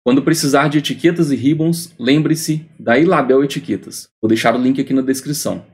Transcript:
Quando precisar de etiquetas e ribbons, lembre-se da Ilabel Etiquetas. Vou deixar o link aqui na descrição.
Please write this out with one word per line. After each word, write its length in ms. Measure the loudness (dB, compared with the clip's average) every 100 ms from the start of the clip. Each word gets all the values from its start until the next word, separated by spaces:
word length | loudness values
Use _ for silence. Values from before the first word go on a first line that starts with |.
Quando 220 | 2 0
precisar 460 | 2 0 2 2 2
de 80 | 0
etiquetas 520 | -2 0 0 0 -2
e 60 | 0
ribbons, 580 | 0 0 -2 -2 -8 -6
lembre-se 640 | 0 2 2 -2 -2 -6 -6 -8
da 180 | 0 2
Ilabel 460 | 4 2 4 2
Etiquetas. 640 | 2 -4 -6 -8 -8 -18 -18 _
Vou 80 | 0
deixar 260 | 2 2 2
o 60 |
link 180 | 0 0
aqui 140 | -2
na 80 | -2
descrição. 640 | -2 -4 -6 -6 -6 -8 -12